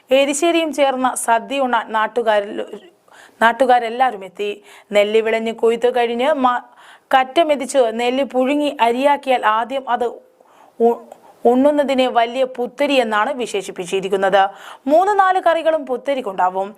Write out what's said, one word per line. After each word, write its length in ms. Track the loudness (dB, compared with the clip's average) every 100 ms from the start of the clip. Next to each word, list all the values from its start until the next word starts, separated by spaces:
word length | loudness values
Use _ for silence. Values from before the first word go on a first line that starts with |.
| 0 2
എരിശ്ശേരിയും 540 | 2 0 0 0 -2 0
ചേർന്ന 340 | 0 0 -2 -2 0
സദ്യ 340 | 0 0 -4 0
ഉണ്ണാൻ 180 | -2 -2 -2
നാട്ടുകാരിൽ, 640 | -2 -2 0 0 -2 -8 -10 -14 -20 _ _ -20 -20 0
നാട്ടുകാരെല്ലാവരും 840 | 0 4 4 2 0 0 -2 -2 -10
എത്തി. 200 | -8 -8 -8 -16 -20 -2 0
നെല്ല് 240 | 2 2 2
വിളഞ്ഞ് 280 | -2 -2 0
കൊയ്ത്ത് 320 | 0 2 0 0
കഴിഞ്ഞ് 300 | -2 0 -2 2 0
മ-, 140 | 0 -6 _ -20 -20 0 0
കറ്റമെതിച്ച് 680 | 2 0 0 0 0 0 0 0
നെല്ല് 260 | -2 -2 -2 -2
പുഴുങ്ങി 360 | 0 0 -2 0 0
അരിയാക്കിയാൽ 520 | 2 0 0 0 0 0 0
ആദ്യം 260 | -2 -6 -4 -4
അത് 120 | -4 -8 -18 _ _ _ _ 0 0
ഉ-, 120 | 0 -8 -20 -20 _ 2
ഉണ്ണുന്നതിനെ 560 | 4 4 2 0 0 2 2
വലിയ 260 | 0 -2 -4 -4
പുത്തരി 400 | -8 -2 0 2
എന്നാണ് 280 | 2 0 -2 -4
വിശേഷിപ്പിച്ചിരിക്കുന്നത്. 1040 | -6 -6 -8 -10 -6 -4 -2 -2 2 4 2 -2 -20 -10 2
മൂന്ന് 220 | 4 4 4
നാല് 180 | 2 2 2
കറികളും 380 | 0 0 -2 -4
പുത്തരിക്കുണ്ടാവും. 800 | -6 -4 -4 -4 -2 -2 -2 -6